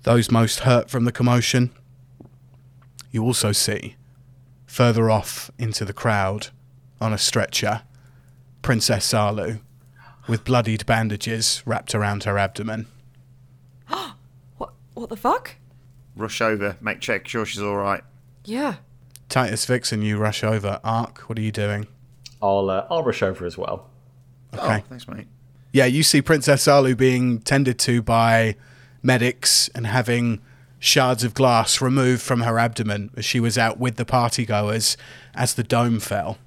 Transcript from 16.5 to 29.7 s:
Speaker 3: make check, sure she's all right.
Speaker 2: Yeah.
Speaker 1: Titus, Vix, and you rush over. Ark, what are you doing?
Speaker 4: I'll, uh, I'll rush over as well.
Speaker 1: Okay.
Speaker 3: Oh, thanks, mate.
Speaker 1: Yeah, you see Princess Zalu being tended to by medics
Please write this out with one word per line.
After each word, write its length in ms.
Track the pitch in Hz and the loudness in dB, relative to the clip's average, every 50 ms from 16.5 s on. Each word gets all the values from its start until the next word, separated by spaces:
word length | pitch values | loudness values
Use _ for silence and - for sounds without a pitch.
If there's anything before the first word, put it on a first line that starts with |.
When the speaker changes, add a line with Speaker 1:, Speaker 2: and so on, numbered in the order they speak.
| 110 101 101 101 95 - | 2 0 -2 -4 -6 -4
Speaker 3:
make 180 | - 110 98 - | -6 -6 -6 -6
check, 280 | - - 110 95 - | -4 -4 -4 -4 -4
sure 180 | - - 117 107 | -6 -6 -4 -4
she's 160 | 104 - 101 | -4 -6 -6
all 140 | 104 104 101 | -4 -4 -4
right. 260 | 101 98 101 98 - - - - - _ - - - - | -2 -2 -2 -2 -4 -6 -16 -20 -20 _ -20 -20 -20 -12
Speaker 2:
Yeah. 300 | 202 220 254 294 277 180 - - _ - - - - - - - - | -8 -6 -4 -4 -4 -6 -8 -14 _ -20 -20 -20 -20 -20 -20 -14 -4
Speaker 1:
Titus, 360 | - 131 127 98 110 107 - | -2 -2 0 0 -2 -4 -2
Vix, 260 | - 127 120 - - | -2 -2 -4 -2 -4
and 120 | 117 104 107 | -4 -2 -2
you 140 | 107 104 | -2 -2
rush 260 | 104 107 107 104 - - | -2 -2 -2 -2 -2 -2
over. 360 | 110 110 107 98 98 101 104 - | -2 -2 -2 -4 -6 -6 -6 -4
Ark, 360 | 110 113 113 120 - - - - - | -4 -2 -2 -4 -6 -12 -20 -14 -10
what 80 | 113 | -8
are 40 | 113 110 | -6 -6
you 80 | 110 | -6
doing? 340 | 104 110 104 104 104 104 104 - - _ - - - - - - - - | -4 -4 -4 -4 -4 -6 -8 -12 -16 _ -20 -20 -20 -20 -20 -20 -10 -4
Speaker 4:
I'll, 280 | 107 101 98 101 98 95 | 0 0 2 2 2 0
uh, 180 | 95 98 - - | -2 -2 -4 -2
I'll 140 | 170 165 151 | -4 -2 -2
rush 180 | 123 104 - | -2 -2 0
over 240 | 110 95 92 - 90 | -2 -2 -2 -4 -8
as 120 | 87 - | -10 -8
well. 300 | - - - - 92 - - - - _ - _ - _ - - _ - - - | -8 -8 -8 -8 -10 -12 -20 -20 -20 _ -20 _ -20 _ -20 -20 _ -20 -16 -12
Speaker 1:
Okay. 260 | - - - 110 104 - | -6 -2 0 0 0 -2
Speaker 3:
Oh, 60 | - | -8
thanks, 180 | 127 120 - | -18 -20 -16
mate. 200 | - - 107 104 - - - - - - - - - - | -16 -16 -16 -16 -18 -20 -20 -20 -20 -20 -20 -18 0 4
Speaker 1:
Yeah, 120 | 135 131 | 4 4
you 160 | 127 127 151 | 4 4 2
see 200 | 156 - - 147 | 2 4 4 2
Princess 440 | 135 - 165 147 - 151 139 131 - | 4 4 2 2 4 2 2 4 6
Zalu 300 | 156 143 143 135 131 127 | 6 6 6 6 4 2
being 420 | 107 131 131 127 123 127 127 120 113 | 4 4 4 4 4 2 2 0 -2
tended 380 | - - 139 139 143 127 123 - | -2 0 2 2 2 2 0 0
to 220 | - - 120 120 | 0 0 0 0
by 540 | 110 - 117 113 113 117 117 113 113 110 101 - - - - - - - - - - | 2 2 2 4 6 6 4 4 4 2 -2 -6 -12 -20 -20 -20 -20 -20 -18 -2 2
medics 680 | 131 127 123 - 330 - - - - - - - - | 2 2 4 2 0 -2 0 0 2 2 2 2 0